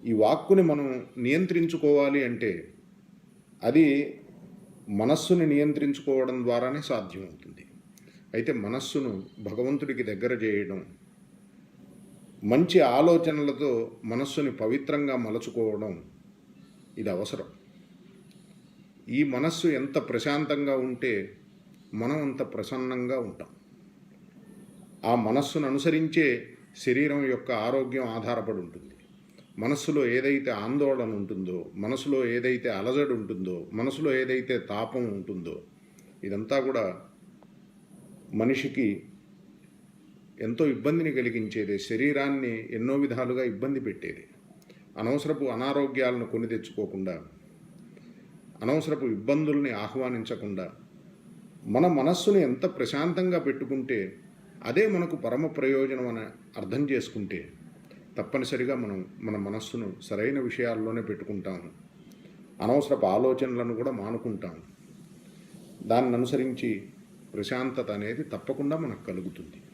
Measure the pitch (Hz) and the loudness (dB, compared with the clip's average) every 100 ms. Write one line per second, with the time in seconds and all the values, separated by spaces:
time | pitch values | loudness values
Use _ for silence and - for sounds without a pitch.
0 | - 110 107 160 - 190 170 147 139 127 | 0 4 6 4 6 8 8 4 0 -4
1 | - - 120 151 185 170 170 165 147 147 | -6 -2 2 4 4 2 2 4 6 6
2 | 139 143 127 117 113 87 - - - - | 6 4 2 0 -2 -2 -8 -20 -20 -20
3 | - - - - - - 113 143 156 139 | -20 -20 -20 -20 -20 -4 4 6 8 6
4 | 143 - - - - - - - - 101 | 0 -6 -18 -20 -20 -20 -20 -20 -4 0
5 | 113 156 - 180 156 143 151 147 147 139 | 2 2 4 4 6 4 4 2 0 0
6 | - 131 131 127 120 120 127 147 147 120 | 0 2 2 0 0 2 0 -4 -2 -4
7 | 95 92 95 - - - - - - - | -4 -10 -12 -16 -20 -20 -20 -20 -20 -20
8 | - - - 113 117 127 101 127 - 147 | -20 -20 -8 -4 -2 -2 -2 -4 -4 -2
9 | 127 95 95 - 104 107 127 143 143 131 | -2 -4 -10 -10 -8 -2 -2 -2 -2 -4
10 | 107 98 120 120 110 101 95 95 - - | -4 -2 -2 0 0 0 -2 -6 -10 -20
11 | - - - - - - - - - - | -20 -20 -20 -20 -20 -20 -20 -20 -20 -20
12 | - - - - 101 127 175 185 139 123 | -20 -20 -20 -6 2 4 8 8 8 8
13 | 160 165 165 151 143 123 143 117 113 - | 8 6 4 0 -2 0 0 0 -2 -8
14 | 113 117 135 - 139 117 110 139 139 147 | -4 -2 -2 -2 -2 -2 0 0 0 -2
15 | 143 127 113 113 120 120 110 104 107 85 | 0 -2 -2 -4 -4 -2 0 0 -4 -8
16 | - - - - - - - - - - | -12 -20 -20 -20 -20 -20 -20 -20 -18 -8
17 | 101 90 104 - - - - - - - | -4 -2 -4 -6 -10 -16 -20 -20 -20 -20
18 | - - - - - - - - - - | -20 -20 -20 -20 -20 -20 -20 -20 -20 -20
19 | - 123 147 127 156 160 170 139 139 151 | -4 2 2 2 0 2 2 2 0 -2
20 | - 120 147 143 147 147 143 135 127 123 | 0 -2 0 0 0 0 2 0 0 -2
21 | 131 104 98 - - - - - - 104 | -2 -2 -4 -12 -20 -20 -20 -20 -10 -4
22 | 117 151 143 131 131 107 101 131 127 127 | -2 -2 -2 -4 -6 -6 -6 -4 -4 -4
23 | 123 131 110 - - - - - - - | -2 -2 -4 -10 -16 -18 -20 -20 -20 -20
24 | - - - - - - - - - - | -20 -20 -20 -20 -20 -20 -20 -20 -20 -6
25 | - 120 107 123 147 160 143 139 156 156 | 2 2 4 2 2 -2 0 2 2 2
26 | 160 165 147 117 - - - - - 127 | 2 4 4 2 -4 -20 -20 -6 0 2
27 | 147 143 135 123 - 117 110 131 127 131 | 2 2 0 -2 -2 -2 0 0 0 -2
28 | 123 113 110 120 104 101 85 85 - - | -4 -4 -2 -2 -2 -4 -6 -14 -20 -20
29 | - - - - - - 113 143 - 147 | -20 -20 -20 -20 -18 -4 -2 0 2 2
30 | 127 120 135 139 131 107 110 139 143 131 | 4 2 2 2 0 -2 -2 2 2 2
31 | 113 104 98 101 92 90 82 90 104 131 | 0 -2 -4 -4 -4 -6 -8 -6 -4 -2
32 | 139 135 123 120 123 123 123 98 110 135 | 0 0 2 0 0 0 -2 -2 0 0
33 | 143 117 101 98 92 87 - 107 123 135 | 2 0 -2 -6 -4 -6 -6 -2 -2 0
34 | 151 131 131 127 123 123 - 104 113 131 | 0 2 0 -2 0 -4 -2 -4 -4 -2
35 | 120 101 92 95 82 73 - - - - | -4 -4 -6 -8 -8 -10 -14 -20 -20 -20
36 | - - 101 101 110 139 131 123 101 - | -20 -12 -6 -6 0 0 2 0 -2 -4
37 | - - - - - - - - - - | -16 -20 -20 -20 -20 -20 -20 -20 -20 -20
38 | - - - 107 117 131 - - 113 101 | -20 -20 -6 0 2 2 0 0 0 0
39 | - - - - - - - - - - | -8 -20 -20 -20 -20 -20 -20 -20 -20 -20
40 | - - - - 110 117 156 117 123 165 | -20 -20 -20 -8 -4 2 2 4 2 2
41 | 160 127 120 113 107 110 98 101 - 113 | 2 0 0 0 -4 -2 -2 -2 -2 2
42 | 139 139 139 139 127 113 110 117 120 139 | 2 2 2 0 -2 -4 -6 -4 0 2
43 | 143 120 123 127 127 101 127 139 117 92 | 2 0 0 0 -2 -2 -2 -2 -4 -6
44 | - - - - - - - - - - | -8 -10 -16 -20 -20 -20 -20 -20 -18 -6
45 | 110 143 147 147 135 113 135 143 139 127 | -2 0 0 -2 -2 -2 0 0 0 0
46 | 127 123 113 113 113 113 - - 104 95 | 0 0 -2 -4 -2 -4 -6 -6 -6 -4
47 | 95 82 - - - - - - - - | -6 -6 -12 -20 -20 -20 -20 -20 -20 -20
48 | - - - - - - 110 151 156 143 | -20 -20 -20 -20 -20 -6 0 0 0 -2
49 | 131 104 110 143 151 143 143 107 104 131 | -2 -2 2 2 2 2 0 -2 -6 -4
50 | 127 123 110 110 104 95 90 - - - | -4 -4 -6 -6 -6 -6 -8 -12 -20 -20
51 | - - - - - - - 110 175 151 | -20 -20 -20 -20 -20 -16 -2 4 4 6
52 | 139 180 - 196 143 127 170 - 120 143 | 4 4 6 6 4 2 -2 -2 -2 0
53 | 165 175 185 175 139 131 120 135 131 117 | 0 0 2 2 0 -2 -2 -4 -2 -2
54 | 95 - - - - - - 135 220 185 | -4 -8 -20 -20 -20 -12 -2 2 4 2
55 | 170 160 117 123 156 - 131 135 135 131 | 0 -2 -2 0 -2 0 2 2 2 -2
56 | 123 117 104 - - - 98 123 143 131 | -4 -4 -8 -14 -14 -10 -4 -2 0 0
57 | - 110 95 90 - - - - - - | -2 -6 -6 -8 -10 -18 -20 -20 -20 -20
58 | - - 101 139 123 131 123 131 110 98 | -14 -10 -4 -4 -4 -2 -2 -2 -4 -6
59 | 92 - 107 107 98 107 - 120 104 90 | -8 -8 -6 -4 -4 -6 -6 -8 -8 -10
60 | - 101 113 139 123 - 120 110 110 117 | -6 -2 0 -2 -4 -2 -2 0 -2 -4
61 | 101 101 - 104 95 90 85 - - - | -4 -8 -6 -6 -6 -10 -12 -18 -20 -20
62 | - - - - - - 104 139 143 135 | -20 -20 -20 -20 -20 -4 2 2 4 2
63 | 92 101 131 131 131 120 120 113 135 120 | 4 4 4 2 0 -2 -2 -2 -4 -4
64 | 101 117 117 101 95 80 82 - - - | -6 -6 -6 -6 -8 -12 -18 -20 -20 -20
65 | - - - - - - - - - 117 | -20 -20 -20 -20 -20 -20 -20 -14 2 4
66 | 127 120 123 139 131 120 120 101 - - | 4 2 0 0 0 -2 -4 -4 -8 -20
67 | - - - - 101 127 131 123 117 104 | -20 -20 -12 -8 -4 -4 -4 -4 -4 -4
68 | 104 120 151 104 - 135 143 160 151 101 | -6 -6 -8 -8 -6 -4 -2 -2 -4 -8
69 | - 92 90 - 80 - - | -8 -8 -8 -12 -16 -18 -20